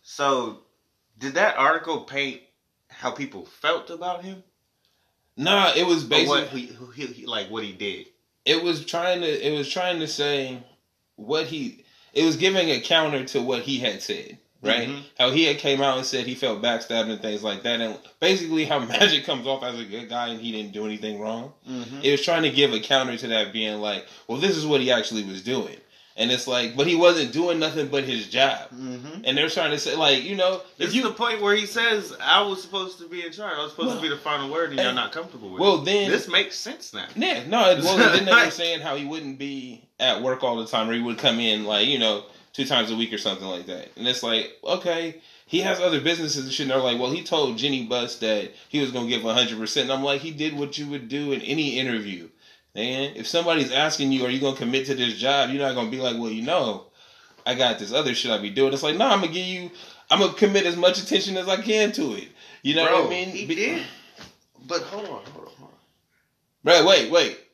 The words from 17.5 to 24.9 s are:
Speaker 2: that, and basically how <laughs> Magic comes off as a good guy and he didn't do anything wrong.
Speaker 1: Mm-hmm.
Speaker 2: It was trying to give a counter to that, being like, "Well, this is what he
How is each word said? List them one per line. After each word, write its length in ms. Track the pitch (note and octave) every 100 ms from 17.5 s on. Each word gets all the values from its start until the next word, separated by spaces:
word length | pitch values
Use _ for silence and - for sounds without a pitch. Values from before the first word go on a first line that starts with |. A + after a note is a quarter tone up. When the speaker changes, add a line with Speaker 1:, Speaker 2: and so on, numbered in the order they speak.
| G2+
Speaker 2:
that, 160 | A#2 A#2
and 160 | A2+ G#2 - _
basically 460 | E3+ F#3+ E3 D#3+
how 140 | D3 D3
<laughs> 60 |
Magic 400 | A2+ - G3+ D3
comes 200 | D#3 C3+ B2+
off 160 | C3+
as 160 | B2 A#2
a 60 |
good 240 | G#2 A2 A2+
guy 200 | A#2+ A#2+
and 100 | A2+
he 100 | A#2
didn't 200 | G#2+ G#2
do 120 | G2+
anything 340 | G#2+ G#2+ G#2+ G#2
wrong. 340 | G#2+ A2+ C#3 _ -
Speaker 1:
Mm-hmm. 300 | B2+ A#2 C#3
Speaker 2:
It 80 | C#3
was 120 | C#3+
trying 200 | F3 E3
to 60 | D#3
give 220 | C3 C#3
a 60 | A2
counter 380 | - C3+ B2+ A#2
to 100 | B2
that, 260 | A2 G2+
being 260 | A2 A2 G#2+
like, 260 | G#2 G2 - - -
"Well, 120 | B2+
this 160 | F#3+ E3
is 80 |
what 160 | D3+ C#3+
he 100 | B2+